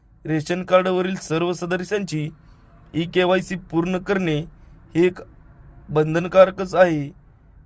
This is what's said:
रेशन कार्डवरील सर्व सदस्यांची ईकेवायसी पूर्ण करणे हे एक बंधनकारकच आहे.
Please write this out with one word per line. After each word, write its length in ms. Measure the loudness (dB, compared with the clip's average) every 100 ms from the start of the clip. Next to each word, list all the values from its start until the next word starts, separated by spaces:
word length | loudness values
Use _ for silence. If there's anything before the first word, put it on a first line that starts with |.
| _ -16 -4
रेशन 380 | -4 -2 -6
कार्डवरील 520 | 2 2 2 0 -2 -4
सर्व 340 | -4 -2 -2
सदस्यांची 760 | -4 -4 -4 -4 -6 -4 -6 -6 -10 -20 -20 -20 -20 -10
ईकेवायसी 600 | -6 -2 0 2 2 0 -10 -4
पूर्ण 260 | -2 -2 -4
करणे 400 | -2 -2 0 -4 -6 -16 -20 -20 -6 2
हे 100 | 2
एक 140 | 0 -14 -20 -20 -20 -20 -20 -4
बंधनकारकच 840 | -2 0 -2 2 6 6 4 -4 4
आहे. 340 | 4 4 -6 -12 -20 -20 -20 -20